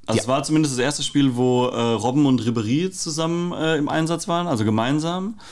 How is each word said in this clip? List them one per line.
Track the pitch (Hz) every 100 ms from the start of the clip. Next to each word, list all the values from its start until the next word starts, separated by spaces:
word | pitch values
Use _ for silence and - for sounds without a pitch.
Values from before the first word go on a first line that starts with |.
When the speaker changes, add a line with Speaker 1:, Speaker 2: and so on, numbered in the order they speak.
Speaker 1:
Also | - 113
Speaker 2:
Ja. |
Speaker 1:
es | 117
war | 135
zumindest | 143 156 151
das | 127
erste | 127 147
Spiel, | - 143 139 120
wo, | 127 123 123
äh, | 113
Robben | 117 113 117 139 143
und | 127
Ribéry | 110 117 107 139 185
zusammen, | 185 170 151 160 170 175
äh, | 175 160 156
im | 147
Einsatz | 156 160 165 -
waren, | 170 175
also | 123
gemeinsam. | 107 107 120 151 160 180 190 226 -